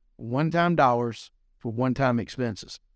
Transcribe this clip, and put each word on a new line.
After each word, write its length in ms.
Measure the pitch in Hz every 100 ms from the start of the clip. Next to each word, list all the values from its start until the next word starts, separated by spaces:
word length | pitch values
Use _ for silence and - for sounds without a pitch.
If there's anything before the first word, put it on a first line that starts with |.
| _ -
one-time 600 | 117 127 160 170 175 160
dollars 540 | 135 120 120 110 - _ _ _
for 120 | 120
one-time 480 | 110 131 123 131 117
expenses. 600 | 98 - 120 92 - - _